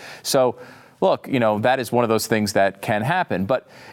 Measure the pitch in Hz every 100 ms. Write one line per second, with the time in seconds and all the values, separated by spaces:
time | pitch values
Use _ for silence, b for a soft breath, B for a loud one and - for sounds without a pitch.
0 | B B - 143 127 - B B B B
1 | 190 139 - 139 113 107 120 131 113 120
2 | 120 110 - 113 104 101 98 - - 107
3 | 113 180 175 92 98 131 - B B